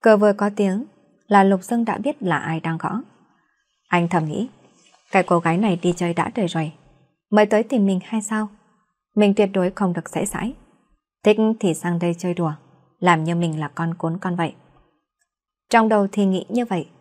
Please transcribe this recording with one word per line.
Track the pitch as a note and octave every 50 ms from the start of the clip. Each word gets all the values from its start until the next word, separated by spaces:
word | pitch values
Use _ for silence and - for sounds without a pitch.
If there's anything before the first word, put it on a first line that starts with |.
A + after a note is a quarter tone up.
| -
Cửa | A3+ G#3+
vừa | G3+ G#3 G#3+ G3+
có | G#3 G3+ G#3 G#3
tiếng | - G#3 F#3+ F#3+ G#3 C4 D#4 _ _ _ _ _ _ _
là | _ G3+ G3+ G3
Lục | G3 G3 F#3 F#3+
Dương | - A#3+ A#3 A#3
đã | A3 G3+ -
biết | A3 C#4 D4 _ -
là | F3+ E3 C#3+
ai | - D3+ D#3+ D#3+
đang | - E3 E3 E3
gõ. | - - - A3+ D#4 _ _ _ _ _ _ _ _ _ _ _ _ _ _ _ _ _
Anh | - F3 E3+ E3+
thầm | F#3 F3 D#3
nghĩ, | D#3 - - G#3+ C4+ - _ _ _ _ _ _ _ _ _ _ _
cái | - - -
cô | - F3+ E3+
gái | E3+ E3+ E3 F3
này | A3 G#3+ F3+ E3+ -
đi | F3 F3
chơi | F3 F3+ E3+ E3+
đã | F3 D#3+ - -
đời | A#3+ G3+
rồi, | E3+ - E3 D#3+ D3+ - _ _ _ _ _ _ _ _ _ _ _
mới | G#3 G#3 G#3+
tới | G3+ D#4+ D#4 E4
tìm | D#4 C#4+ A#3+ G3+
mình | G3 F#3+ F3+ F#3
hay | - - A3 G#3
sao? | - A3+ G#3+ G#3+ G#3+ - _ _ _ _ _ _ _ _ _ _ _ _
Mình | G#3 G#3 G3+ G3
tuyệt | G3+ G#3 G3 G3
đối | G3 F3+ F3+
không | F#3+ - G#3 F#3 F3
được | E3+ E3 -
dễ | - - -
dãi. | G3 - - - A#3 D4 - _ _ _ _ _ _ _ _ _ _ _ _ _
Thích | G#3 G#3+ G#3 A3 A3 A3+ A3
thì | - F#3 D#3+
sang | - - F3 F3 E3+
đây | F3 F3 E3+
chơi | E3+ - F3+ F3
đùa, | F3 F3 D#3 D3+ - _ _ _ _ _ _ _ _
làm | - F3+ F3 D#3+ D#3+
như | E3 E3+
mình | E3+ F3 E3+ D#3+ D#3
là | D3+ D3
con | _ - E3 E3 E3+
cún | E3+ - E3 E3 F#3
con | - F#3 F3
vậy. | F3+ E3+ D3+ - - _ _ _ _ _ _ _ _ _ _ _ _ _ _ _ _ _ _ _ _ _ _
Trong | - A#3 A3 A3
đầu | A3 G#3 G3+ G3 G3
thì | G#3 G3+
nghĩ | F#3+ F#3 F#3 - -
như | G#3 A#3+ A#3+
vậy | A3+ F#3+ F3 C#3+ - _ _